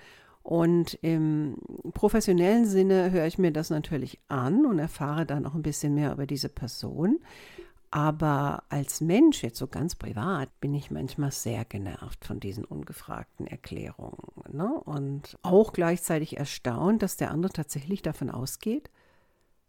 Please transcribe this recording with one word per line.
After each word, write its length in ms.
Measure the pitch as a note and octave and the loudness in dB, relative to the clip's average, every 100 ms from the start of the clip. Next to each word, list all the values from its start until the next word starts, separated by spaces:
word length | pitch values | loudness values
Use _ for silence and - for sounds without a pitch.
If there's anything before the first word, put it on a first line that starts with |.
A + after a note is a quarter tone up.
| - - - _ | -20 -20 -20 _
Und 560 | - E3 E3+ F3 E3 - | -2 2 4 4 2 -2
im 560 | E3 D#3+ D#3 D3+ D3+ - - - - | 0 2 2 0 -2 -6 -12 -12 -10
professionellen 720 | - G#3 A3 G#3 F3+ F3 A#3 | 0 2 4 4 4 6 6
Sinne 460 | A#3 F#3+ F#3+ F#3+ F3+ | 6 6 6 6 4
höre 160 | F3+ D#3+ | 2 2
ich 120 | F3 | 2
mir 140 | F3+ | 2
das 160 | D3+ E3 | 2 0
natürlich 500 | D#3 D#3 D3 C3 - - | -2 -2 -4 -6 -10 -6
an 360 | C#3 B2+ G3 | -2 2 4
und 140 | D4+ F#3 | 4 4
erfahre 480 | D#3 - C#3+ D3+ E3 | 0 -4 -4 -2 -2
dann 180 | C#3+ | -2
auch 100 | B2+ | -2
ein 80 | D#3 | -4
bisschen 320 | D#3 C#3+ D3+ | -4 -2 0
mehr 180 | C#3+ D3 | 2 2
über 140 | - C#3 | 0 -4
diese 220 | C#3+ C#3+ | -4 -6
Person. 720 | - A#2+ - - C3 E3+ D#4+ - - - - - _ _ | -6 -10 -8 -8 0 2 2 -2 -20 -20 -20 -20 _ _
Aber 720 | - D3+ D#3 D#3 C#3 C#3+ - - | 0 0 2 2 2 0 -4 -4
als 320 | C#3+ C#3 - | -4 -4 -2
Mensch, 420 | D#3+ F#3+ D#4+ C#4 | 2 8 8 6
jetzt 160 | A#2+ - | 0 -4
so 80 | C3 | -6
ganz 300 | - E3+ - | -2 -4 -4
privat, 520 | - A2+ C#3 F#3 C3 _ | -8 -4 -4 -4 -6 _
bin 120 | D3 | -4
ich 160 | C#3+ C#3+ | -4 -4
manchmal 400 | D3+ C3 - C#3 | -6 -6 -4 -6
sehr 340 | - A2+ A2 A2+ | -4 -4 -4 -6
genervt 580 | G2+ G2 D#2 - - | -8 -8 -10 -10 -12
von 160 | - G#2+ | -10 -8
diesen 240 | G2+ G#2 | -8 -8
ungefragten 840 | - - - - - G#1+ - - - | -8 -10 -12 -14 -12 -12 -12 -12 -10
Erklärungen, 800 | - - - - - - - - - - | -10 -12 -10 -10 -12 -14 -14 -16 -18 -12
ne? 220 | C#3 G3 | -6 -4
Und 640 | D4+ - D3 C#3 C#3 - - | -4 -6 -6 -6 -6 -10 -8
auch 300 | F3+ F#3+ A3 | 4 6 6
gleichzeitig 640 | - E3+ F3 - D#3+ D#3+ - | 4 2 2 0 -2 -2 -4
erstaunt, 640 | C#3+ - - A#2+ E3 A3 | -6 -6 -4 0 2 2
dass 140 | F#3+ - | 2 -2
der 160 | C#3+ | -2
andere 200 | D3+ F3+ | 0 -2
tatsächlich 480 | - D#3 D3 C#3+ G3 | -2 -6 -6 -6 -4
davon 300 | E3 D3+ C#3+ | -4 -4 -6
ausgeht, 600 | A#2 C3 - - B3+ - _ _ _ _ _ _ _ | -6 -8 -6 -4 -4 -6 _ _ _ _ _ _ _